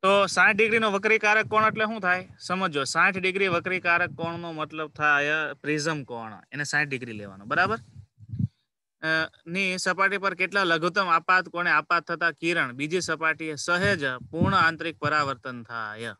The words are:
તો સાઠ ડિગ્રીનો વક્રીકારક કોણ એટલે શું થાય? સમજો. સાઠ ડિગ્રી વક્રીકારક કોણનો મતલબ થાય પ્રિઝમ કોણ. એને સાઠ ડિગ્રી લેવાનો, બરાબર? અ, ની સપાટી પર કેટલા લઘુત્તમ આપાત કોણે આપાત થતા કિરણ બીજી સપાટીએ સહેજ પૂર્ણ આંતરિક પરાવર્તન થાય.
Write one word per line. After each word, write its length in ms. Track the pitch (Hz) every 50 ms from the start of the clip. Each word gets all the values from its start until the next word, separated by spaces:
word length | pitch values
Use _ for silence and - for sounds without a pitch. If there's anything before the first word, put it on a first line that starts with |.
| -
તો 240 | 190 196 202 196
સાઠ 300 | 180 - 185 180 202 214
ડિગ્રીનો 340 | 202 220 220 214 233 226 220
વક્રીકારક 560 | 196 196 196 220 220 220 214 208 208 220 214
કોણ 180 | 214 208 214 220
એટલે 200 | 220 208 214 220
શું 160 | 214 226 226
થાય? 280 | 190 180 180 185 185 - - _
સમજો. 440 | - - 180 185 190 185 151 143 135
સાઠ 320 | 165 - 165 170 190 196
ડિગ્રી 320 | 190 180 185 180 190 196 190
વક્રીકારક 600 | 175 170 160 185 185 180 - 175 170 170 175 175
કોણનો 420 | 139 143 165 165 170 170 170 170 160
મતલબ 380 | 156 151 147 160 156 156 147
થાય 600 | _ - 151 151 147 143 143 147 151 160 156 143 139 _ -
પ્રિઝમ 420 | 139 151 156 143 160 160 151 131
કોણ. 280 | - 123 117 113 110 104 92 - _ -
એને 120 | 139 147
સાઠ 240 | 135 - 147 151 147
ડિગ્રી 240 | 135 123 123 123 113
લેવાનો, 320 | 107 101 101 95 95 101
બરાબર? 340 | 110 135 160 180 196 220 226 - - - - - _ _ _ - - - - - - _ _ _ _ _ _ _ _ _ _ -
અ, 20 | 160 160 160 160 - _ _ _
ની 320 | 165 170 190 196 185 185 185
સપાટી 400 | - 196 180 170 190 196 196 196
પર 160 | 185 196 180
કેટલા 300 | 170 180 185 180 202 196
લઘુત્તમ 440 | 175 165 165 156 175 170 208 196 180
આપાત 400 | 165 165 170 - 185 185 175 170
કોણે 220 | - 170 175 175
આપાત 340 | 160 151 151 _ 175 170 160
થતા 260 | - 170 160 170 170
કિરણ 420 | 156 _ - 165 175 170 151 131 120
બીજી 280 | 127 143 151 165 185
સપાટીએ 540 | 170 - 160 147 160 160 156 - 160 160 151
સહેજ 460 | 139 - - 175 175 190 202 202 175 143 139 127 123 - -
પૂર્ણ 240 | - 165 175 190 196
આંતરિક 440 | 185 170 165 160 151 160 165 151 _
પરાવર્તન 640 | - 147 151 151 147 139 135 120 _ 135 127 120 117
થાય. 520 | - 120 117 110 107 104 110 117 117 104 _